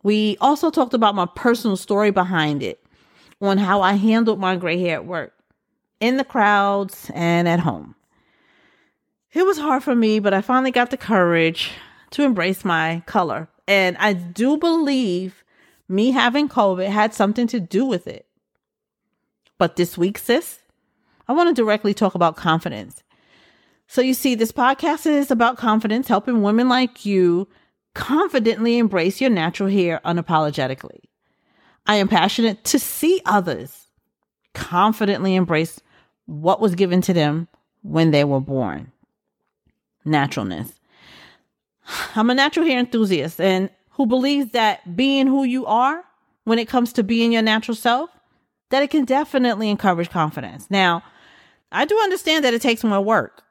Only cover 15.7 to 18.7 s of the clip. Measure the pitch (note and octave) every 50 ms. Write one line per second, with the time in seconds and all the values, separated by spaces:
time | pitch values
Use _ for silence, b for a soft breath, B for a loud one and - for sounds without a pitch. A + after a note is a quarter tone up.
15.7 | b b b - F#3 G3+ A3 C4 B3 A#3+ A#3 A#3+ A#3+ C#4+ D4 C4+ - - G#3 G3
16.7 | F#3 F3+ F#3 G3 G3+ G#3+ G#3+ A3 A3 - G3+ G3+ G#3+ A#3+ A#3+ A3+ - A#3 F3 -
17.7 | - F#3+ C4+ C4 G#3+ E3+ _ - - - - _ _ _ _ _ _ _ _ _